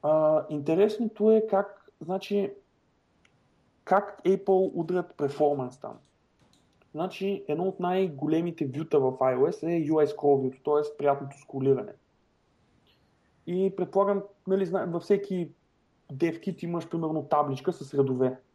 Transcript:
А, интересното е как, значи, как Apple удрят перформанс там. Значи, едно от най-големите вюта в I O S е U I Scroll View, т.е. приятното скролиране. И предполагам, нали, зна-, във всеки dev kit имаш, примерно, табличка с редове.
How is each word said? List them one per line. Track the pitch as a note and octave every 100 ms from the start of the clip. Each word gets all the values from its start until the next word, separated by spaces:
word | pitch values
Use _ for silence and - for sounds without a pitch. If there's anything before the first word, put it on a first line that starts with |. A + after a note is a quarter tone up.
А, | D3 D#3 D#3 D#3 D#3
интересното | D3+ C#3+ E3 G#3+ G#3+ A3 - G#3
е | A3 A3
как, | G3 G3+ - - _
значи, | D#3 F#3+ - G3+ G3 - _ _ _ _ _ _ _ _ _ _ _ _
как | - B3 - -
Apple | F3+ F#3+ G3 F#3+ F#3
удрят | E3+ D#3+ F3+ E3+ -
перформанс | C#3+ - D3 C#3+ B2 -
там. | - A#2 _ _ _ _ _ _ _ _ _
Значи, | D3+ F#3 - F#3+ G3 -
едно | D3+
от | F#3 F#3
най-големите | F3+ F#3 F#3+ C#3 D3 D#3+ E3+ D#3+ C#3
вюта | B2+ D#3+ D3+
в | C3
I | C3 C3 B2+
O | D3
S | -
е | D#3+ E3+ D3
U |
I | D#3 D3
Scroll | - C#3+ C#3 C3
View, | C3
т.е. | - D3 D3 -
приятното | C#3+ C#3+ C#3 -
скролиране. | - C3+ C3+ C3+ - - _ _ _ _ _ _ _ _ _ _ _ _ _ _ -
И | F3+ G3 G3
предполагам, | F3+ F#3+ G3 G3+ G3 _ -
нали, | F#3+ F#3
зна-, | F#3 F3
във | E3+
всеки | E3 G3+ G3+ F#3 E3+ _ _ _ _ _ _
dev | C3+ E3+ E3
kit | - E3+
имаш, | E3+ E3+ C#3+
примерно, | E3+ D#3+ D#3
табличка | C#3+ D3+ C#3+ C3+ -
с | F3 C#3
редове. | C#3+ C3+ B2+ B2+ B2+ _